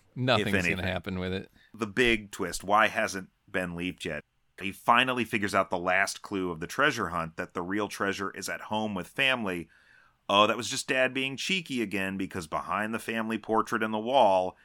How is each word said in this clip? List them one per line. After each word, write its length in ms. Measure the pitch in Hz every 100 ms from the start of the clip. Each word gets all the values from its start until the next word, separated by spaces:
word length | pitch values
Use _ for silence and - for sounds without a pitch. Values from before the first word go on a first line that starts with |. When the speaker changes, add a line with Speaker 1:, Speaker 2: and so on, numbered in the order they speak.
| _ 127
Speaker 1:
nothing's 320 | 127 113 101
Speaker 2:
If 60 |
anything. 220 | 101 85 92
Speaker 1:
gonna 120 | 92
happen 300 | 92 95 92
with 140 | 92
it. 160 | 95 - _ _
Speaker 2:
The 120 | 104 107
big 420 | 98 123 110 101
twist, 320 | - 90 -
why 220 | 92 104 107
hasn't 420 | 110 101 95 92 _ _
Ben 260 | 92 90
leaped 300 | 85 90 -
yet? 180 | 87 76 - _ _ -
He 100 | 95
finally 540 | 95 - 120 131 127
figures 300 | 113 113 98 95
out 140 | 95
the 80 | 92
last 440 | 90 92 98 -
clue 280 | - 98 90
of 100 | 80
the 60 | 85
treasure 400 | - 147 120 87
hunt, 280 | 85 82 87
that 160 | 90
the 100 | 95
real 260 | 87 104 101
treasure 420 | - 98 95 95
is 180 | - 95
at 120 | 82
home 320 | - 110 110
with 140 | 95 85
family. 600 | - 135 127 101 87 80 _ _ - _ _ -
Oh, 180 | 101 107
that 100 | 110
was 120 | 107
just 160 | 131 -
Dad 260 | 131 131
being 240 | 131 135 131
cheeky 460 | - 190 165 127
again, 340 | 104 98 95 95
because 300 | 92 95 82
behind 480 | 78 71 95 110
the 40 | 113
family 380 | - 113 110 113
portrait 440 | - 110 107 113
in 80 | 110
the 80 | 110
wall 580 | 113 135 107 92 92 -